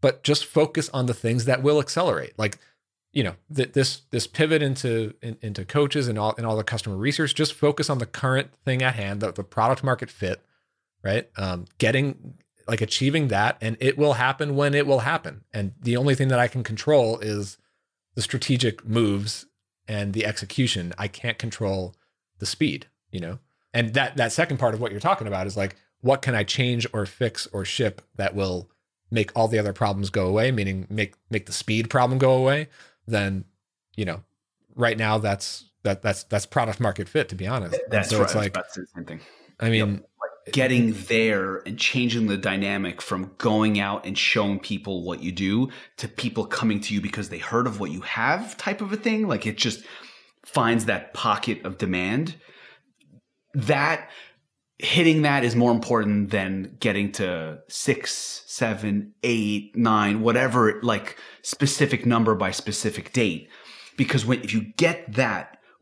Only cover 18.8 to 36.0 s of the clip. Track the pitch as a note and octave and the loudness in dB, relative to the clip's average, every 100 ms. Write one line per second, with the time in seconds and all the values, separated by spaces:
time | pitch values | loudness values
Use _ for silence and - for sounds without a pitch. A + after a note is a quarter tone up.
18.8 | A2 A2 A2+ G2 G#2+ - - _ _ _ | -2 2 2 2 -4 -8 -12 _ _ _
19.8 | - G#2 G2+ G2+ G#2 - G2 - B2+ G2 | -8 -6 -4 -2 -4 -4 -6 -2 0 0
20.8 | F2 - G2+ - A#2+ - A2+ - G2+ F#2+ | -6 -6 -8 -6 -6 -6 -6 -4 -2 -2
21.8 | F2+ - _ _ _ - G2 - D#3 C2+ | -4 -10 _ _ _ -10 -6 -2 -2 -2
22.8 | - _ _ F#2 E2+ G2+ _ _ _ A#2 | -10 _ _ -10 -8 -10 _ _ _ -2
23.8 | A2+ B2 B2+ C#3 A#2 - F3 C3+ B2 G#2+ | 0 2 0 0 0 0 0 2 0 0
24.8 | A#2 G2+ E3 G3 A2 F#2+ F#2+ G#2 G2 - | -4 -2 0 0 -2 -4 -4 -2 -4 -6
25.8 | _ _ A#2+ C3+ C#3 A#2+ G#2+ - B2 A#2+ | _ _ 2 2 2 0 0 0 0 0
26.8 | A2+ A2 F#2+ - A#2+ - - G2+ F#2 - | -2 -4 -6 -2 -4 -2 -8 -6 -6 -2
27.8 | A2+ - - - G2 G2 F#2+ F2+ F2 _ | -2 -2 -14 -4 -4 0 -2 -2 -8 _
28.8 | _ _ - A2+ G2+ - A2+ A2 G#2 F#2+ | _ _ -4 -2 0 2 2 2 0 0
29.8 | G#2+ G2 G2 G#2 F#2 G#2 B2 A#2+ G2 F#2+ | 0 0 -2 0 2 2 2 0 -2 -4
30.8 | - G#2+ G2+ _ - A2 - - - A2 | -4 -2 -2 _ -6 -6 -4 -8 -2 0
31.8 | A2 C3 B2 C3 C3 C3 C3 D3 D3+ - | 2 2 2 4 6 6 4 2 -2 -12
32.8 | - _ - A2 G2 F#2+ F#2 _ _ _ | -20 _ -2 0 2 -2 -6 _ _ _
33.8 | _ - G2 G2 - _ _ _ _ - | _ -6 -4 -6 -10 _ _ _ _ 0
34.8 | A#2+ A2 A2 G#2+ G#2+ G2+ - - - _ | 2 2 2 2 2 -2 -4 -10 -16 _
35.8 | G#2 G2 | -2 0